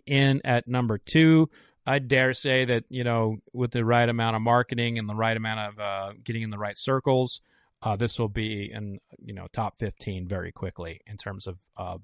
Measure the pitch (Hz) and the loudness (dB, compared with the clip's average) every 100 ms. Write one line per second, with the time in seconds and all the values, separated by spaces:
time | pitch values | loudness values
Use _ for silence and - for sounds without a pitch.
0 | - 139 139 139 - 120 - 123 120 104 | 0 2 4 4 2 0 0 -2 0 -2
1 | - 160 160 160 156 - _ _ - 139 | 2 6 8 8 6 0 _ _ -2 -2
2 | 127 131 131 127 143 127 123 117 - 127 | 2 2 2 0 0 2 2 0 -2 -4
3 | 120 117 110 110 - 123 123 120 113 120 | 0 2 0 -2 -8 -4 -2 0 4 4
4 | 120 117 113 110 113 120 123 120 120 117 | 4 2 0 0 4 2 2 0 -2 -2
5 | 107 107 113 113 110 110 107 104 101 98 | -4 -2 0 0 -2 -4 -6 -6 -4 -4
6 | 98 101 117 113 110 104 104 101 - 135 | -6 -10 -8 -6 -6 -6 -8 -6 -2 0
7 | 143 131 127 - _ _ _ _ 113 101 | 2 2 0 -6 _ _ _ _ -4 -2
8 | 113 - 110 107 110 104 101 107 104 98 | -2 -2 -4 -2 -4 -6 -8 -10 -10 -12
9 | _ - - 98 85 - 107 - 104 - | _ -20 -16 -14 -10 -6 -6 -4 -8 -8
10 | - 95 90 95 87 - 92 - 85 82 | -8 -8 -6 -6 -6 -8 -10 -10 -12 -14
11 | - 101 - 98 - 90 _ - 92 92 | -16 -14 -12 -10 -12 -14 _ -14 -12 -12